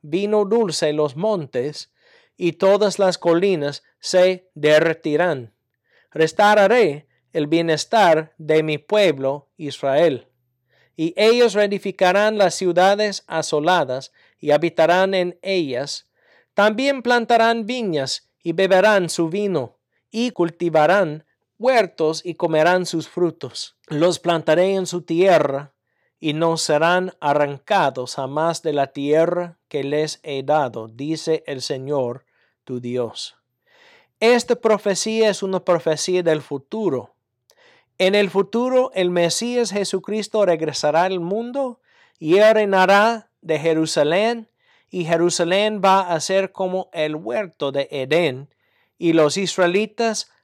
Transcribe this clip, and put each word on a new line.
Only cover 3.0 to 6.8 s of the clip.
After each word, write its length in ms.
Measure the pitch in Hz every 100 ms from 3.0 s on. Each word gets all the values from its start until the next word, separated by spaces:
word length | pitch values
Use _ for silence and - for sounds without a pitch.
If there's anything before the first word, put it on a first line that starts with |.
| 190 175
colinas 640 | 170 170 202 170 143 143 _ _
se 500 | - 185 185 185 _
derretirán. 1000 | 151 151 151 165 160 156 147 180 135 117 _ _ _ _ _ _
Restauraré 960 | - 160 - 208 208 196 247